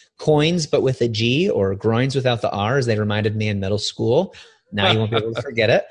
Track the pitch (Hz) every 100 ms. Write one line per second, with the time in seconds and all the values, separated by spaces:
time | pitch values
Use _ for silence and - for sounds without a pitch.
0 | _ - - 151 156 175 147 143 131 131
1 | 120 107 117 135 190 - 98 98 110 113
2 | 131 135 127 117 - 101 104 139 117 107
3 | 104 104 110 107 107 101 95 101 - -
4 | 113 131 196 - - _ _ 101 95 110
5 | 110 113 110 120 117 117 107 160 -